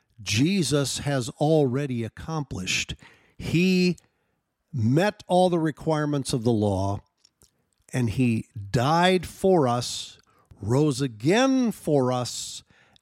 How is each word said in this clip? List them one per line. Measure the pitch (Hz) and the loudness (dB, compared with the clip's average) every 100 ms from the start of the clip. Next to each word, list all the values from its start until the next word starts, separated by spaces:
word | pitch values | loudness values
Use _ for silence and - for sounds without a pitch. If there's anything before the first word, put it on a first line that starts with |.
| _ - | _ -16
Jesus | 95 104 156 202 131 143 135 - | -4 0 2 2 0 0 -2 -4
has | 143 139 113 | -4 -4 -4
already | - 151 160 139 127 143 120 | -2 2 4 2 0 -4 -6
accomplished. | 110 - - 160 139 - 92 - - - - _ _ - | -8 -10 -10 -8 -8 -8 -6 -4 -4 -10 -16 _ _ -14
He | - 156 180 185 180 165 _ _ _ _ _ _ _ | -2 0 2 2 2 -2 _ _ _ _ _ _ _
met | 143 110 143 208 208 - | -2 2 2 2 -2 0
all | 180 185 | 2 4
the | 170 | 2
requirements | 156 - 160 151 151 143 127 | -2 -4 -2 -2 0 -2 -2
of | 131 | -2
the | 113 | 0
law, | 113 104 95 98 98 - _ _ _ _ _ _ _ _ | 2 2 0 -2 -4 -10 _ _ _ _ _ _ _ _
and | 135 120 | -4 -2
he | 98 127 113 - - 101 | 0 0 0 -4 -14 -4
died | 123 127 165 180 185 - | 0 2 4 4 2 -2
for | - 190 180 127 | -2 2 4 4
us, | 120 117 - - - _ _ _ - | 0 -4 -8 -12 -18 _ _ _ -12
rose | 101 127 151 123 | -2 2 2 0
again | 139 107 131 208 269 262 240 | -4 -4 0 2 4 2 -2
for | - - 147 127 | -4 0 0 2
us, | 127 120 - - - - _ _ _ | -2 -4 -8 -12 -16 -20 _ _ _